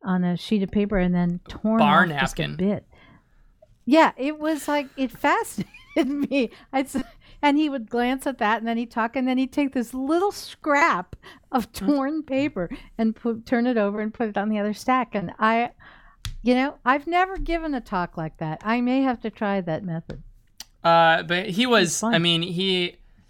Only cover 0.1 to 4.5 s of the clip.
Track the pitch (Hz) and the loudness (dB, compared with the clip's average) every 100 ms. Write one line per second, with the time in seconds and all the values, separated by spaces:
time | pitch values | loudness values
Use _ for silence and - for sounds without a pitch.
0.1 | 185 180 175 - 214 190 208 202 202 180 | 0 0 -2 -2 -2 0 0 0 2 2
1.1 | 180 175 175 - - 214 220 147 156 175 | 2 2 -2 -8 -6 0 4 6 6 4
2.1 | 143 135 - 147 147 196 202 - - - | 2 -2 -2 -6 -2 -2 -2 -8 -20 -20
3.1 | - _ _ _ _ _ _ - 311 285 | -20 _ _ _ _ _ _ 2 6 6
4.1 | - 269 302 302 | 2 -6 -4 -4